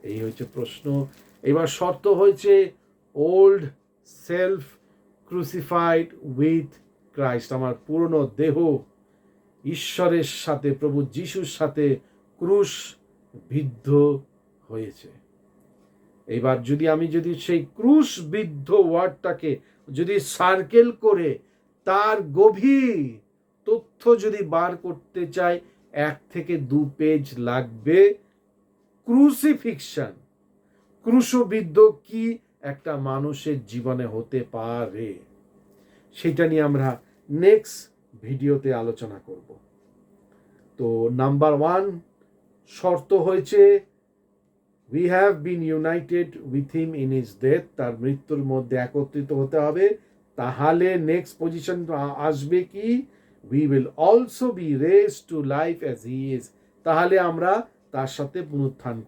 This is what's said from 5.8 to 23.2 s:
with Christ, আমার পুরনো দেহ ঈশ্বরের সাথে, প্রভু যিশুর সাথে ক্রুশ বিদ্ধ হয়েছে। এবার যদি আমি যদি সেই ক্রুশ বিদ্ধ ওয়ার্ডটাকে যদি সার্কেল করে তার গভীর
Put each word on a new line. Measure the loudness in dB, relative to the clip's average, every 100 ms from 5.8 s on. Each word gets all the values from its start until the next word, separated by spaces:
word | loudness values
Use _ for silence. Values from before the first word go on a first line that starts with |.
| 2 0 -2 -12 -10 -2
with | 0 0 -4 -16 _ _ _ -6
Christ, | -4 -4 -6
আমার | -4 -4 -6 -6
পুরনো | -2 0 0 -2 -2
দেহ | 0 2 0 -2 -6 _ _ _ _ _ _ _
ঈশ্বরের | -10 -8 -8 -2 0 0
সাথে, | -2 -8 -6 -4 -2
প্রভু | -2 -2 -2
যিশুর | -4 -8 -8 -8
সাথে | -8 -6 -4 -2 -2 -2 _ _ _ _
ক্রুশ | 0 0 0 -6 -16 -20 _ _ _ -20 _
বিদ্ধ | -6 -6 -8 2 4 4 2 -8 _ _ _ _
হয়েছে। | -12 -12 -16 -20 -20 _ _ _ _ _ _ _ _ _ _ -8
এবার | -2 0 -2
যদি | -2 -2 0
আমি | 0 0
যদি | -2 -4
সেই | -8 -2 -4 -4
ক্রুশ | -2 4 4 4 -4
বিদ্ধ | -8 -6 -6 -10 2
ওয়ার্ডটাকে | 4 4 2 -2 -4 -8 -6 -6 -6 _ _ -10
যদি | -6 -2 -2
সার্কেল | -4 -2 0 0 4 6 6
করে | 4 2 2 0 -6 _ _ _ _
তার | -2 2 2 0
গভীর | -2 4 4 6 2 4 2 -2 -4 -8